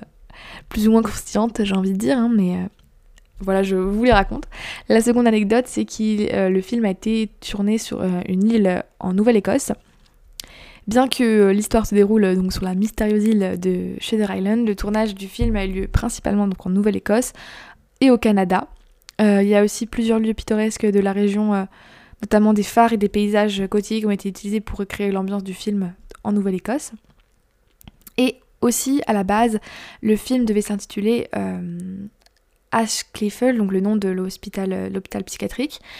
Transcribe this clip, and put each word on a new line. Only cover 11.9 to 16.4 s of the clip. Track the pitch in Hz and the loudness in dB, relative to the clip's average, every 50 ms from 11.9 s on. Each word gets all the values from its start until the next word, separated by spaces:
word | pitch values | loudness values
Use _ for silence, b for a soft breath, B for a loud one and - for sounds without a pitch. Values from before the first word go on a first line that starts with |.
| 208 | 4
déroule, | 202 202 202 220 220 208 | 4 4 4 4 4 4
euh, | 190 185 | 2 2
donc | 185 185 185 | 0 0 -2
sur | 185 - 190 | -2 -4 -4
la | 185 185 | -4 -2
mystérieuse | 185 202 220 - - 226 214 214 214 208 | -2 -2 -2 -2 -2 0 0 2 2 2
île | 220 220 208 196 185 185 180 | 2 2 2 2 0 -2 -2
de | 180 185 185 180 180 185 185 - | -2 -2 -2 -2 -4 -6 -8 -10
Shutter | - - - 214 214 202 | -6 -4 -2 -2 0 -2
Island, | 190 190 190 196 220 233 240 214 | -2 -2 -2 0 0 0 0 0
le | 202 | -2
tournage | 196 - 202 208 220 220 220 196 | -2 -2 -2 0 0 0 -2 -4
du | 196 196 190 | -8 -12 -12
film | - - 233 233 220 | -6 -2 -2 0 0
a | 208 190 | 0 -2
eu | 190 | -2
lieu | 190 190 190 - | -4 -4 -4 -4
principalement | - - - 233 - - - - 202 202 | -4 -4 -4 -6 -6 -4 -4 -2 0 0